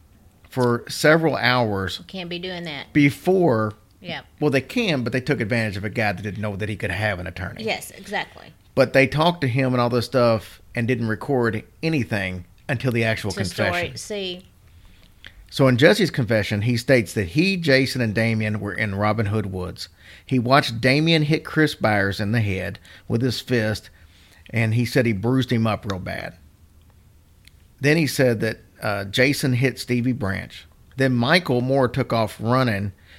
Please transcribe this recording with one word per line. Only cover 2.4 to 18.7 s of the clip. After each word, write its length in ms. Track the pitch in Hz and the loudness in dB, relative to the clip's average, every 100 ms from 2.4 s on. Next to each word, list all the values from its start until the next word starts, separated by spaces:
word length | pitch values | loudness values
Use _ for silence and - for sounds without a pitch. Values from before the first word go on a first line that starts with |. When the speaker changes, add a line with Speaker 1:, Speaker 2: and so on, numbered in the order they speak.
| 185 175 170 | -8 -8 -10
Speaker 2:
that. 280 | 139 - | -10 -2
Speaker 1:
before. 800 | 151 143 - 180 190 160 110 107 - _ _ | 4 4 4 2 4 4 2 0 -4 _ _
Speaker 2:
Yep. 240 | 175 147 - - | -14 -14 -14 -2
Speaker 1:
Well, 120 | 147 | 0
they 100 | 131 | 0
can, 420 | - 247 220 139 | -2 -2 0 0
but 80 | 117 | 0
they 80 | 131 | -4
took 200 | 123 123 | -2 -2
advantage 340 | 104 117 110 95 | 0 0 -2 -4
of 80 | |
a 60 | 104 | -6
guy 220 | 117 107 | -2 -2
that 80 | 92 | -2
didn't 200 | 104 101 | -6 -6
know 140 | 107 98 | -6 -6
that 140 | 104 | -6
he 60 | 104 | -6
could 140 | 101 | -4
have 280 | 92 107 90 | -2 -2 -4
an 80 | 87 | -8
attorney. 360 | 87 - - | -8 -10 -8
Speaker 2:
Yes, 280 | 220 165 - | -6 -6 -10
exactly. 600 | - 190 196 - - - - _ - | -18 -10 -8 -8 -16 -20 -20 _ 0
Speaker 1:
But 180 | 123 | 2
they 140 | 135 131 | 4 2
talked 340 | 147 170 170 | 2 0 0
to 60 | 131 | -2
him 260 | 120 131 | 0 0
and 80 | 123 | 2
all 80 | 120 | 2
this 160 | 120 110 | 0 0
stuff 560 | 131 120 110 - - - 120 | 2 2 2 -4 -20 -10 -4
and 120 | 117 | -2
didn't 200 | 123 113 | -2 -2
record 560 | 107 - 131 117 104 - - | -4 -2 0 0 -2 -10 -6
anything 640 | 160 156 110 107 95 90 87 - - | -2 -2 -2 -2 -4 -6 -12 -18 -6
until 220 | 123 131 | -4 -2
the 120 | 120 | 0
actual 280 | 113 110 104 | 0 -2 -4
Speaker 2:
To 120 | 92 | -4
story, 260 | - - 101 | -6 -2 -2
Speaker 1:
confession. 260 | 175 160 131 | -2 -6 -10
Speaker 2:
see. 480 | - 208 185 180 - _ - - - - - - - - - | -10 -8 -8 -10 -16 _ -20 -20 -20 -20 -20 -20 -20 -20 -14
Speaker 1:
So 160 | - 131 | 0 2
in 100 | 120 | 6
Jesse's 340 | 165 214 170 | 6 6 2
confession, 500 | - 107 110 101 104 | 0 0 0 0 -2
he 160 | 117 117 | 0 -2
states 340 | - 127 95 | 2 2 2
that 160 | 113 90 | -4 -2
he, 280 | 139 190 190 | 0 0 0
Jason, 440 | 165 131 131 127 | 2 2 2 -2
and 120 | 113 | -2
Damien 460 | 104 113 110 107 107 | 0 0 0 -2 -4
were 120 | 101 | -6